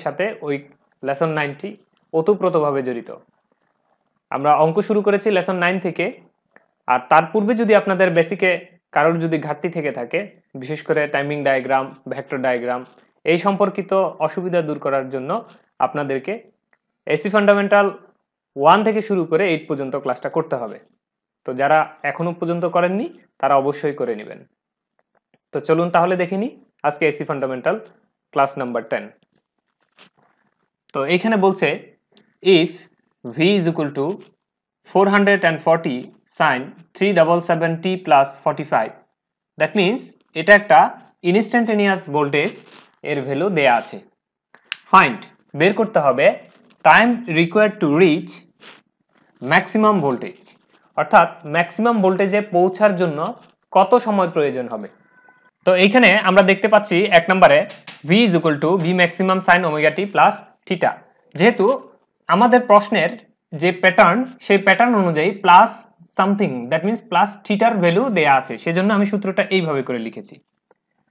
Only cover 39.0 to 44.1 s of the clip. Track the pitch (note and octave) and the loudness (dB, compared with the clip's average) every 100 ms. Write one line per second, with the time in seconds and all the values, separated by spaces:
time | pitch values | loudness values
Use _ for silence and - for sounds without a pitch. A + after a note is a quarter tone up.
39 | _ _ _ _ _ - D#3 G#3 F#3 B3 | _ _ _ _ _ -4 -2 0 0 -2
40 | - _ _ D#3+ E3 G3+ G3+ D#3+ G#3 - | -8 _ _ -4 2 2 4 2 2 -2
41 | - _ F3 F#3+ A3+ A#3+ A3+ G#3 G3+ F#3 | -20 _ -2 0 0 -2 -2 -2 0 -2
42 | D#3+ D3 C#3+ C#3+ E3+ - - - _ _ | -4 -4 -2 -2 -4 -8 -20 -20 _ _
43 | - C#3+ B2+ C#3 F#3+ E3+ C3+ A#2+ - G#2 | -8 -6 -6 -4 -4 0 2 2 -2 -14
44 | - | -20